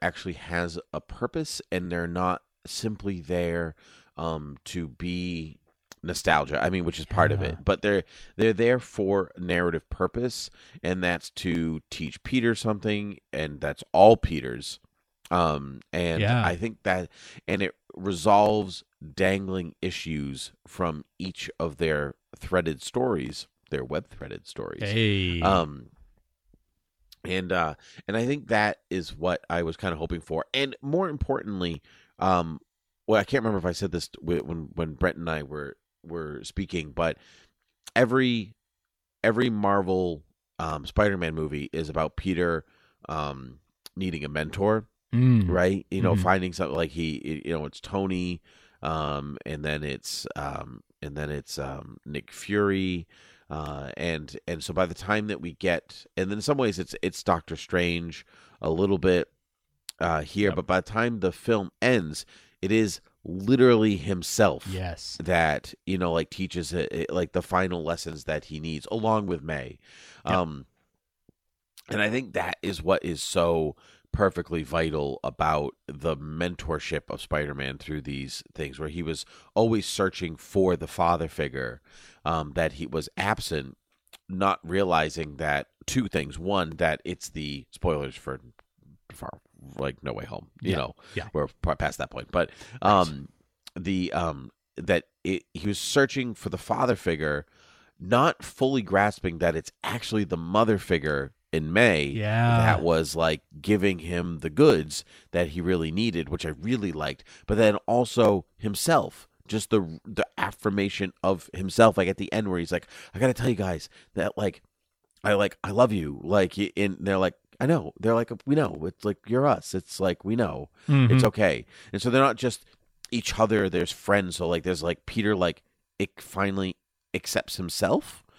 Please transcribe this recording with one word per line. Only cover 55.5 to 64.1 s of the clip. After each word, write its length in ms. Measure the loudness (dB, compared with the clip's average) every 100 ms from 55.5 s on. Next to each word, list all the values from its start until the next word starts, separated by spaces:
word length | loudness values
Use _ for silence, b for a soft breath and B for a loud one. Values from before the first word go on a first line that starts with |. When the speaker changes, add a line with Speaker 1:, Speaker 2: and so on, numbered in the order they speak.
Speaker 1:
get, 520 | -2 0 0 -2 -18 -10 -4
and 140 | -2
then 80 | -2
in 40 |
some 140 | 0 2
ways 200 | 2 0
it's, 160 | -6 -4
it's 220 | -4 -2
Doctor 320 | 0 0 -2 -10
Strange 680 | -2 0 2 0 -4 -12 -18 b b b
a 80 | -2
little 280 | 2 2 4
bit, 340 | 4 4 2 _ _ _ _ _ -14 -4
uh, 220 | 0 0
here, 300 | -2 0 0
Speaker 2:
Yep. 40 | 0
Speaker 1:
but 100 | 2
by 120 | 0
the 80 | 0
time 300 | 0 0 0
the 140 | -2
film 400 | -2 0 0 0 0
ends, 420 | 2 2 0 -6 -12 b b b
it 80 | 2
is 300 | 2 2 -2 _ _
literally 720 | -10 -4 4 8 8 8 6 4
himself 680 | 0